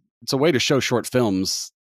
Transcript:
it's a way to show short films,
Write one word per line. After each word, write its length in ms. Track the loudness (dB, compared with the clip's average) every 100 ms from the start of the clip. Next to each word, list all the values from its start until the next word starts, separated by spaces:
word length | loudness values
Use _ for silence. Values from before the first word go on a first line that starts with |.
| _ _
it's 100 | -6
a 40 | 0
way 160 | 2
to 80 | 2
show 180 | 2 0
short 260 | 2 -2 0
films, 640 | 0 2 0 -2 -6 -10 -16